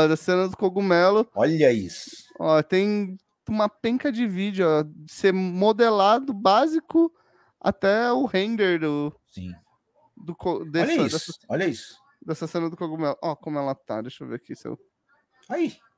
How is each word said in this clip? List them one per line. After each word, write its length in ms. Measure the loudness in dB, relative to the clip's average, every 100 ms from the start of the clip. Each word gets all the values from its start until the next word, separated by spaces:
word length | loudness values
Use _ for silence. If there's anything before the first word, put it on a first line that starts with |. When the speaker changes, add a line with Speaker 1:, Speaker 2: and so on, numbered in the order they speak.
| 6
Speaker 1:
a 100 | 2
cena 320 | 0 0 0
do 80 | -2
cogumelo. 720 | -2 0 2 4 4 4 0
Speaker 2:
Olha 380 | 0 0 4 4
isso. 380 | 4 -2 -10 -14 -18 -18 -6
Speaker 1:
Ó, 240 | 2 2
tem 560 | 2 0 0 -2 -4 -10 _ _ -6
uma 200 | -2 -2
penca 440 | -2 -2 -2 -2
de 140 | -2 -2
vídeo, 400 | -2 -4 0 2
ó, 140 | 2
de 300 | 0 -8 -18
ser 200 | 0 2
modelado 1000 | 2 0 2 2 4 4 4 4 4 0
básico 800 | 0 4 4 4 0 0 2 2 -2 _ _ _ _
até 500 | -4 0 0 2 2
o 120 | 0
render 540 | 0 -2 -2 0 0 2
do 340 | 0 -2 -4 -8 _
Speaker 2:
Sim. 200 | -14 -14 -16 _ _ _ _ _ -18
Speaker 1:
do 180 | -16
co-, 260 | -6 -4 -4
Speaker 2:
Olha 100 | -2
Speaker 1:
dessa, 220 | 0 2
Speaker 2:
isso, 180 | 0 0 -2 -6
Speaker 1:
dessa, 60 | -12 -6
Speaker 2:
olha 160 | -2 -2
isso. 300 | -4 -10 -20 _ _
Speaker 1:
dessa 220 | -10 -8 -6
cena 240 | -4 -6
do 60 | -6
cogumelo. 400 | -8 -6 -6 -4
Ó, 140 | -6
como 240 | -8 -8 -6
ela 160 | -4
tá. 260 | -6 -8 -8
Deixa 220 | -10 -14
eu 60 | -12
ver 80 | -12
aqui 180 | -12
se 120 | -14 -12
eu 100 | -14 _ _ _ _ _ _ -10
Speaker 2:
Aí. 280 | -4 -4 -6 _